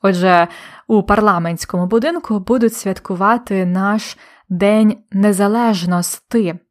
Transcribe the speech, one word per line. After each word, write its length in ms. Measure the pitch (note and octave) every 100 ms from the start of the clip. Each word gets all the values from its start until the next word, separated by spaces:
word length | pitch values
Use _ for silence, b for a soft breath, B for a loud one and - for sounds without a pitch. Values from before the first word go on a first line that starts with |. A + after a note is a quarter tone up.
Отже, 460 | F#3+ F#3 F#3 F3 E3+ B B B _
у 140 | A3
парламентському 840 | G3 G#3 G#3 F3+ E3 E3+ - F3+ F3+
будинку 520 | A3 C4+ E4+ E4 G#3+
будуть 360 | F#3 B3 A3+
святкувати 920 | A3+ G3 F#3 - F#3 G3 A#3 A#3+ G3 F#3
наш 500 | F3+ G3 G#3+ - - b b b
День 500 | F3+ G3+ G#3+ A3 G#3 _
Незалежності. 1500 | F#3+ G#3 F#3+ G3+ A3+ A#3 G3+ F3 F3+ F3 - _ A#3 F#3+ E3+ _